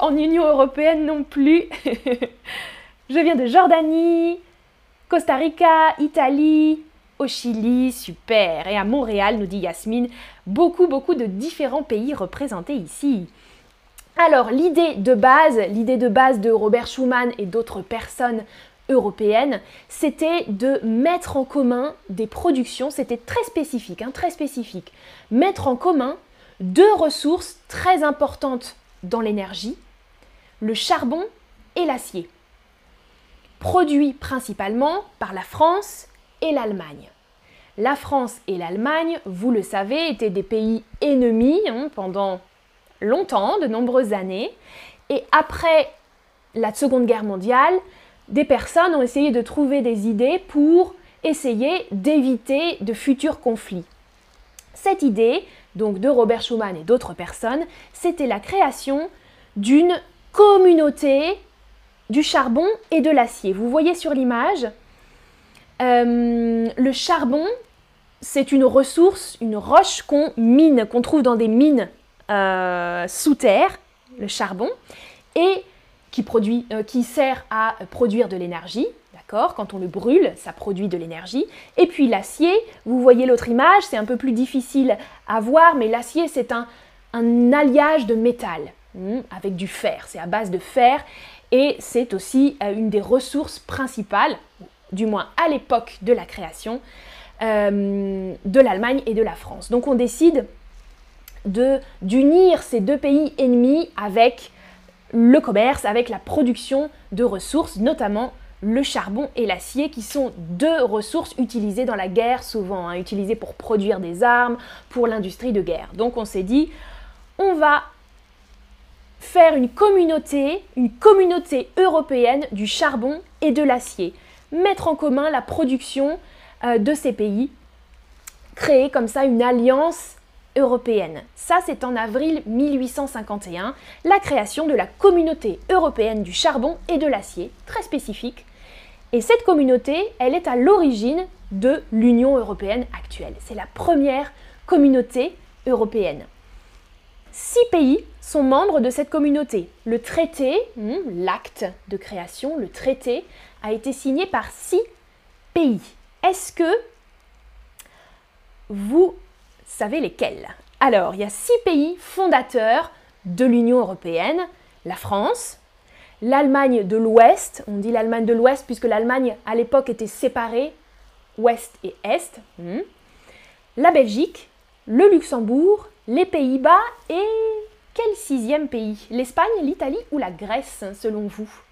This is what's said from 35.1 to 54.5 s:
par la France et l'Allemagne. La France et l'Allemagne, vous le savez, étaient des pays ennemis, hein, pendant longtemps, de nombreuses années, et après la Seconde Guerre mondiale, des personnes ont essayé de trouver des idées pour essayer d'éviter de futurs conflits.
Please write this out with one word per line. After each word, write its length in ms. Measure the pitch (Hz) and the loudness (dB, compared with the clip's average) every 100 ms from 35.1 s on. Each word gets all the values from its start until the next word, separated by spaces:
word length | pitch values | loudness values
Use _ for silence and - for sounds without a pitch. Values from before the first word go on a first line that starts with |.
| _ | _
par 160 | 202 | -12
la 80 | 190 | -10
France 680 | - - 320 370 403 - - _ _ _ | -12 0 2 2 -4 -14 -20 _ _ _
et 120 | 320 | -4
l'Allemagne. 580 | 285 220 196 156 147 107 _ _ _ _ _ _ - | -2 -4 -6 -10 -18 -20 _ _ _ _ _ _ -6
La 180 | 233 | -4
France 420 | 277 - 277 240 - - | -4 -4 -4 -4 -8 -8
et 100 | 185 | -8
l'Allemagne, 600 | 170 190 254 320 330 330 - | -6 -6 -2 -2 -2 -6 -10
vous 240 | 180 233 | -6 -2
le 120 | 226 | -2
savez, 460 | - 196 196 285 330 | -2 -6 -4 -2 -2
étaient 220 | 220 220 | -4 -4
des 120 | 190 | -4
pays 400 | 196 220 220 220 - - | -4 -2 -2 -2 -6 -4
ennemis, 580 | 294 269 247 220 247 349 392 | 0 2 4 4 4 2 0
hein, 220 | 233 294 | -4 -8
pendant 460 | 226 190 190 196 185 - _ _ _ _ _ | -8 -8 -4 -4 -6 -12 _ _ _ _ _
longtemps, 560 | 202 285 392 247 214 403 | 0 0 0 -2 0 0
de 80 | 277 | 0
nombreuses 480 | 220 247 247 226 | 0 0 0 0
années, 360 | 202 185 190 339 - - - - - - | -2 -6 -8 -8 -10 -20 -20 -20 -16 -6
et 140 | - - | -6 2
après 600 | 294 311 - 330 320 - - _ _ _ _ _ | 2 2 -2 2 4 2 -4 _ _ _ _ _
la 180 | 226 214 | -6 -4
Seconde 320 | 208 285 254 | -2 0 2
Guerre 180 | 233 226 | 2 0
mondiale, 520 | 214 190 196 247 311 370 - - _ _ - | -2 -4 0 2 4 2 -4 -16 _ _ -4
des 160 | 208 | -2
personnes 500 | 302 240 - 339 359 | 2 0 0 2 2
ont 60 | 311 | 2
essayé 300 | 247 277 294 | 0 0 0
de 100 | 240 | 0
trouver 400 | 233 - 277 277 | -2 -2 0 0
des 260 | 240 220 214 | 0 -2 -2
idées 320 | 208 254 359 - | 0 0 0 -2
pour 460 | 294 294 339 370 - _ _ | 2 4 6 4 -2 _ _
essayer 640 | - 294 262 220 269 370 - | -4 -2 -2 -2 0 -2 -4
d'éviter 840 | 202 208 311 262 240 - 277 339 - | -4 2 2 2 0 -2 -2 0 -4
de 100 | 202 | -6
futurs 480 | 220 - 262 311 - | -4 -2 0 -2 -2
conflits. 460 | 247 226 - 180 170 _ _ _ _ _ _ | -4 -4 -6 -12 -12 _ _ _ _ _ _